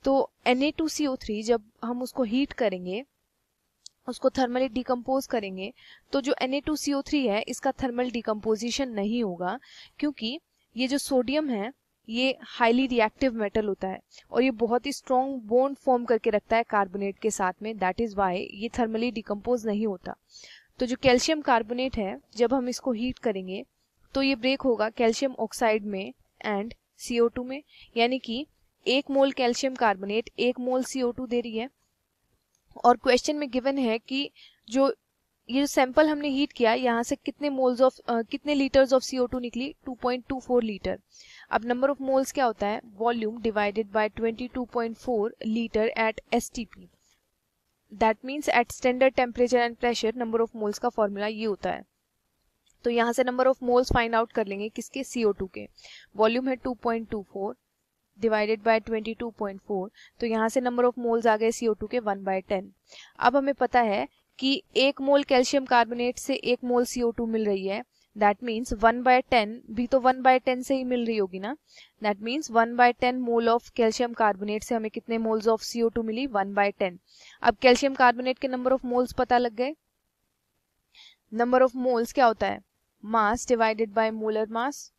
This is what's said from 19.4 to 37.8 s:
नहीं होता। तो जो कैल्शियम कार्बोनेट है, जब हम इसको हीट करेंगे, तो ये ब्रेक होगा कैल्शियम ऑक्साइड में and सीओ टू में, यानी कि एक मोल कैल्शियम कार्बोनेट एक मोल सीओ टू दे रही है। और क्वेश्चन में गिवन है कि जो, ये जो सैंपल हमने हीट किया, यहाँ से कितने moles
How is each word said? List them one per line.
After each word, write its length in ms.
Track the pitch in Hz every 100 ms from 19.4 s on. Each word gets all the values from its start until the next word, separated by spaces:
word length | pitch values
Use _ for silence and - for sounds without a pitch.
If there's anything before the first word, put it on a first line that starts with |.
| 226 247 220
नहीं 200 | 208 220
होता। 280 | 185 - - _ - - - _ _
तो 80 | 254
जो 100 | 254
कैल्शियम 380 | 269 247 277 311
कार्बोनेट 560 | 285 233 214 247 262 233
है, 240 | 190 285 _ 214
जब 180 | 233
हम 140 | 269 247
इसको 240 | 240 -
हीट 260 | 220 247 247
करेंगे, 460 | 233 190 185 190 262 _ _ _ _
तो 80 | 269
ये 120 | 269
ब्रेक 280 | 269 254 269
होगा 280 | 269 220 214
कैल्शियम 420 | - 226 226 269
ऑक्साइड 520 | 254 226 - 233 220
में 280 | 208 196 214 - _ _ -
and 280 | 202 226 - _ _
सीओ 320 | - 240 233
टू 160 | 247
में, 180 | 247 269 _ - - 233
यानी 220 | 240 262
कि 280 | 240 233 302 _ _ _ -
एक 240 | 254 285
मोल 220 | 277 269
कैल्शियम 420 | 269 247 247 269
कार्बोनेट 560 | 262 226 190 196 208 240 -
एक 220 | 240 254
मोल 240 | 247 254
सीओ 280 | 247 262 240
टू 140 | 240 254
दे 140 | 240
रही 180 | 240 220
है। 120 | 247 _ _ _ _ _ _ _ _ _ _ -
और 120 | 247 240
क्वेश्चन 400 | 269 247 - 294
में 140 | 294
गिवन 280 | 247 247 277
है 200 | 247 226
कि 320 | - 269 285 _ - _ -
जो, 260 | 240 269 - _ _ _ _ -
ये 100 | 247
जो 60 | 285
सैंपल 420 | - 262 262 311
हमने 200 | 302 294
हीट 240 | 269 294
किया, 220 | - 226
यहाँ 280 | 240 254 233
से 140 | 240 285
कितने 340 | - - 294
moles 300 | 262 254 247